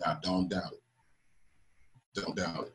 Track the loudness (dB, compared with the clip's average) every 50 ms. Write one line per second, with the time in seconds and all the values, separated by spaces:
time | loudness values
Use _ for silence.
0 | 0 0 0 0 0 2 4 4 4 2 2 -2 -2 -4 -10 -14 _ _ _ _
1 | _ _ -20 _ _ _ _ -20 -20 -20 _ -20 -20 -20 _ -20 -20 -20 -20 -20
2 | _ _ -4 -4 -2 -2 0 0 -2 0 -2 -4 -6 -6